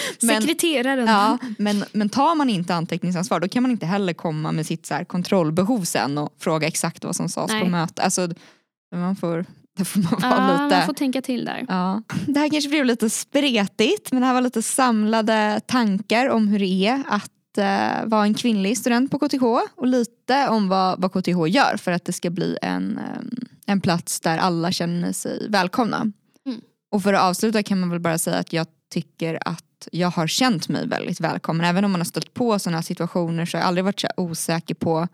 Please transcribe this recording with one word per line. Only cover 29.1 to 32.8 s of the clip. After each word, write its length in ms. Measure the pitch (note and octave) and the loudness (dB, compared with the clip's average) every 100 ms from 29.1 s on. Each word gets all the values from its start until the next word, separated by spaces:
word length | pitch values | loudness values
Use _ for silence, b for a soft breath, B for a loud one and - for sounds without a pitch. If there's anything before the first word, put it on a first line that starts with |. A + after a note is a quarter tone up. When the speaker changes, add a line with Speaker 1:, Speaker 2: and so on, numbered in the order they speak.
| - E3 D#3+ - | -8 -6 -6 -6
Speaker 1:
att 180 | E3 - _ - | -8 -12 _ -12
jag 180 | D#3+ F3+ | -2 -2
har 160 | F3 D#3 | 0 -2
känt 420 | - B3+ F3 - | 2 2 2 -2
mig 180 | - - | -4 -2
väldigt 320 | - - F3+ | -4 -4 -4
välkommen. 440 | D#3+ - - E3 F3 | -4 -4 -4 0 2
Även 200 | F3 G3+ | 2 2
om 60 | |
man 80 | F3+ | 0
har 40 | E3+ | -2
stött 280 | - - | -6 -8
på 260 | - A#3+ G#3 | -4 0 0
såna 180 | F#3+ | 0
här 40 | E3 | -4